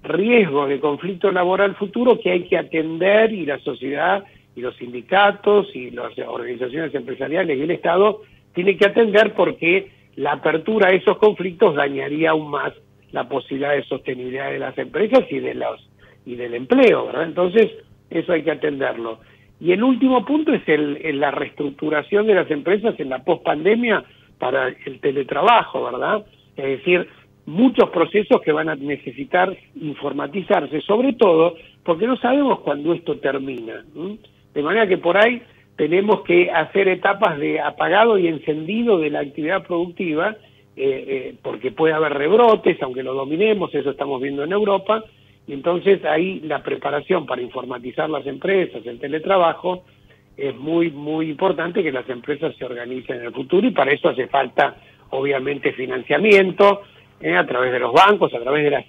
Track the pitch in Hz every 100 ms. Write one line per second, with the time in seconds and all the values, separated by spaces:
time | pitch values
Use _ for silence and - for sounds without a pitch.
0 | - 165 214 240 185 139 139 139 151 143
1 | 175 185 196 180 175 190 196 - 202 233
2 | 247 214 - 180 175 175 151 165 160 160
3 | 185 208 220 214 147 135 - 117 131 143
4 | 165 196 - _ _ - 123 - 123 123
5 | 113 190 202 202 - 208 185 - 123 120
6 | 117 110 123 120 120 120 123 143 160 135
7 | 123 123 135 160 185 131 156 165 175 175
8 | 208 208 - _ _ - 185 180 202 202
9 | 226 202 220 214 170 - 165 185 196 _
10 | _ - 143 143 160 156 160 220 190 185
11 | 196 180 214 202 185 165 208 147 143 139
12 | 139 151 160 160 151 143 139 - _ _
13 | _ 160 123 135 - 135 143 143 - 139
14 | - 127 127 131 139 139 131 131 127 156
15 | 208 254 190 135 123 123 120 113 _ _
16 | - _ - 120 120 120 135 262 240 143
17 | 117 123 165 156 180 202 214 - - -
18 | _ 165 160 170 151 147 151 143 131 113
19 | 117 113 _ _ _ _ 165 185 247 247
20 | 262 254 - 302 311 226 - 151 147 147
21 | 160 139 143 143 139 - 147 139 156 151
22 | 147 202 220 190 143 151 143 202 220 170
23 | 139 131 151 160 - 151 170 233 240 185
24 | - _ _ _ 127 135 131 131 - 127
25 | 143 139 131 135 180 226 165 131 123 123
26 | 143 208 - _ _ - 135 131 180 175
27 | - - _ _ - 160 254 254 202 -
28 | 160 208 202 - - 151 160 151 143 143
29 | - 127 135 180 190 180 _ - 156 135
30 | 143 135 143 196 175 196 139 151 - 208
31 | 269 233 208 160 170 - - _ - 165
32 | 226 262 240 269 277 190 - 143 151 165
33 | - 147 139 139 135 123 113 113 - -
34 | 180 214 _ _ _ 147 147 208 208 180
35 | 170 185 226 240 - _ _ - 151 175
36 | 208 190 - 175 175 170 156 196 190 180
37 | 196 196 208 147 151 151 147 - 156 190
38 | 233 208 170 156 - 151 160 214 233 190
39 | 151 147 147 135 151 190 185 170 175 170
40 | 180 151 190 214 _ _ _ - 135 135
41 | 131 135 127 - 135 110 123 107 160 156
42 | 156 139 147 214 240 208 180 160 135 127
43 | 131 135 135 160 214 208 156 147 139 135
44 | 143 135 139 139 151 202 208 196 196 220
45 | 220 _ _ _ - 139 170 175 180 190
46 | 165 156 185 185 151 139 - 135 139 143
47 | 143 180 139 127 123 131 123 123 123 -
48 | 156 151 131 135 180 196 175 123 110 120
49 | 143 156 165 190 170 - 180 180 _ _
50 | _ _ _ - 139 120 147 170 170 143
51 | 147 156 160 143 190 165 170 175 160 131
52 | 123 123 123 143 156 - 127 120 120 131
53 | 117 127 120 127 135 180 240 175 135 147
54 | 170 131 120 139 127 - 139 - - _
55 | _ 135 139 135 135 143 139 127 127 127
56 | 117 147 214 196 190 - 202 202 - _
57 | _ _ 156 175 175 123 127 123 120 139
58 | 190 202 165 123 117 147 147 139